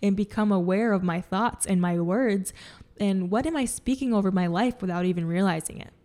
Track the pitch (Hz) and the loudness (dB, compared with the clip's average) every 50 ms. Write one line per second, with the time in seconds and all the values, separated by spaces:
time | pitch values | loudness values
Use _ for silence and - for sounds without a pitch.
0 | - 202 196 190 208 202 - - 214 214 202 190 175 170 185 196 226 233 208 190 | 2 2 2 2 0 -2 0 0 2 2 2 2 2 2 2 2 2 2 2 2
1 | 185 175 165 170 - - - 190 226 240 - - - - 196 180 175 175 175 170 | 2 0 -2 -2 -4 -4 -2 -2 -2 -2 -2 -4 -2 0 2 2 2 2 2 0
2 | 170 170 185 226 269 240 202 196 190 - - - - - - - - _ - - | 0 0 2 2 2 2 2 0 -2 -4 -10 -14 -20 -20 -20 -20 -20 _ -8 -4
3 | 202 202 196 190 185 175 190 220 262 320 330 302 262 226 - - - - 262 269 | -2 0 0 0 0 0 0 0 0 0 -2 -2 -2 -2 -4 -6 -2 -2 -2 -2
4 | 277 254 233 208 196 190 185 185 180 175 170 175 226 247 240 - - 185 175 175 | 0 0 2 2 2 2 2 2 0 0 0 0 0 0 -2 -2 -6 -4 -4 -2
5 | 180 180 185 175 170 165 170 175 196 196 170 160 156 - - - - - _ _ | 0 0 0 0 -2 -2 0 0 2 2 0 -2 -4 -8 -10 -12 -16 -18 _ _
6 | _ | _